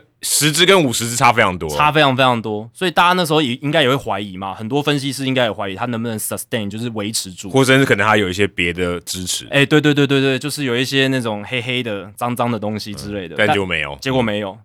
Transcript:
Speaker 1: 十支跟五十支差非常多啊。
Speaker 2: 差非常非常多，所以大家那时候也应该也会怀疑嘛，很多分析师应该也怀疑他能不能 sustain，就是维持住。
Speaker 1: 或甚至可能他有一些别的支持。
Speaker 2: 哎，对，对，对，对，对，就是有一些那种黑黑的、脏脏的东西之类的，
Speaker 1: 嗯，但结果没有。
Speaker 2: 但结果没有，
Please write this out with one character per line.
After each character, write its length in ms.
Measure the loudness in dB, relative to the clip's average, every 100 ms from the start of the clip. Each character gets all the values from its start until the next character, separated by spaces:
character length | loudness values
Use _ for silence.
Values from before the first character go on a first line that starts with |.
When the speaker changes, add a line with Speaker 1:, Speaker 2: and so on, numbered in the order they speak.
| _ _
Speaker 1:
十 280 | -4 0 2
支 140 | 2
跟 180 | 4 6
五 80 | 4
十 180 | 0 -4
支 60 |
差 160 | 2 4
非 120 | 4
常 140 | 2 2
多 100 | -4
啊。 80 | 2
Speaker 2:
差 160 | 2
非 80 | 4
常 160 | 4 4
非 60 |
常 180 | 2 2
多， 280 | -2 -8 -8
所 160 | -4 -2
以 20 |
大 160 | 4 4
家 60 |
那 100 | 4
时 80 | 2
候 80 | 2
也 120 | 2 -2
应 140 | 0
该 120 | 2
也 60 | 2
会 60 |
怀 240 | 2 -2 -6
疑 180 | -6 -8
嘛， 180 | -8
很 120 | -8 -4
多 160 | -2
分 160 | 0 -2
析 140 | -2
师 140 | -4 -2
应 80 |
该 100 | 0
也 80 | 0
怀 160 | -2 -6
疑 60 |
他 100 | -6 -4
能 160 | -4
不 60 | -4
能 100 | -6
sustain， 520 | -6 -8 -6 -6 -6
就 80 | -6
是 100 | -6
维 220 | -6 -4
持 180 | -6 -8
住。 200 | -12 -2
Speaker 1:
或 120 | 2
甚 160 | 4 4
至 60 |
可 100 | 4 4
能 100 | 4
他 100 | 4
有 120 | 2
一 40 |
些 140 | 0 0
别 260 | 0 -2
的 260 | 0 -2 -4
支 260 | -8 -8 -6
持。 200 | -6 -2
Speaker 2:
哎， 160 | 0 4
对， 120 | 4
对， 140 | 4
对， 140 | 4 2
对， 140 | 2
对， 180 | 2 0
就 100 | -4
是 160 | -6
有 100 | -2
一 80 | -2
些 240 | 0 2 2
那 120 | 0
种 240 | -2 -6
黑 160 | -6 -6
黑 220 | -4 -4
的、 280 | -4 -6 -10 -8
脏 180 | -6
脏 160 | -2 -2
的 80 | -2
东 200 | -4 -6
西 160 | -8
之 180 | -12 -8
类 160 | -8 -8
的， 80 | 0
Speaker 1:
嗯， 20 |
但 100 | 2
结 100 | 2
果 80 | 0
没 140 | -2
有。 100 | -4
Speaker 2:
但 100 | -6
结 100 | -2
果 120 | -2
没 160 | 0 -4
有， 200 | -6 -10